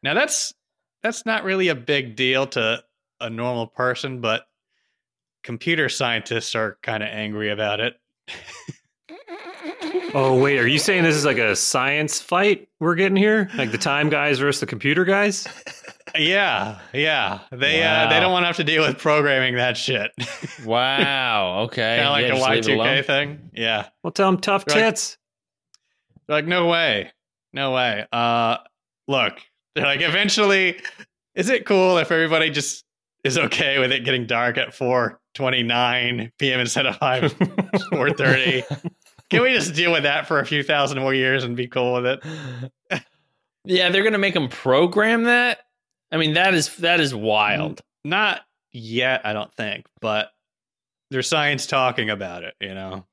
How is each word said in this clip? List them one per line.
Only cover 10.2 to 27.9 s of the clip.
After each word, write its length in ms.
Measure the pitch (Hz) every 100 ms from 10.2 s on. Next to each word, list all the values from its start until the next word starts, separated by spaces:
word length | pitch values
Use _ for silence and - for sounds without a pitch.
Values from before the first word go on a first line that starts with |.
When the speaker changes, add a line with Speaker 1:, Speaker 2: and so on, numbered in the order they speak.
| 135 131
Speaker 2:
wait, 200 | 139 139
are 80 | 120
you 100 | 143
saying 260 | 135 190
this 120 | 165 151
is 100 | 143
like 140 | 120
a 160 | 113 95
science 680 | - 139 131 147 151 -
fight 480 | - 175 202 202 - _
we're 140 | 160
getting 220 | 170 190 190
here? 340 | 208 220 190 -
Like 140 | 127
the 80 | 113
time 300 | 156 143 151
guys 280 | 147 147 135
versus 220 | 143 139
the 80 | -
computer 380 | 117 139 156 180
guys? 420 | 196 208 196 - - - - - - - 160
Speaker 1:
Yeah, 640 | 156 196 190 113 101 101 -
yeah. 460 | 127 156 147 101 98 -
They, 300 | 123 139 160
uh, 260 | 160 160 160
they 60 | 160
Speaker 3:
Wow. 40 |
Speaker 1:
don't 120 | 180
wanna 140 | 180 175
have 120 | 165
to 60 |
deal 220 | 156 156 151
with 140 | 131
programming 560 | 160 151 143 135 127 123
that 200 | 123 117
shit. 360 | - 123 104 -
<laughs> 500 | 123 - - - 113
Speaker 3:
Wow, 1000 | 117 127 139 139 139 127 110 92 92
okay. 320 | 120 - 113 117
Speaker 1:
Kinda 140 | 143
like 160 | 143 127
Speaker 3:
Yeah, 60 |
Speaker 1:
a 20 | 131
Speaker 3:
just 120 | 131
leave 80 | 135
it 0 |
Speaker 1:
Y 40 |
two 60 | 113
K 60 | 131
Speaker 3:
alone. 280 | 113 135
Speaker 1:
thing. 460 | 139 143 143 147 -
Yeah. 340 | - 113 110 104 _
Speaker 2:
Well, 80 | -
tell 160 | - 196
'em 100 | 185
tough 280 | 202 196 196
Speaker 1:
They're 100 | 151
like 20 | 220
Speaker 2:
tits. 240 | 220 - - _ _ _ _ _ _ _ _ _ _ -
Speaker 1:
they're 100 | 151
like, 80 | 156
No 220 | 180 170
way. 440 | 170 165 104 90 _ _ _ _
No 200 | 135 139
way. 340 | 131 123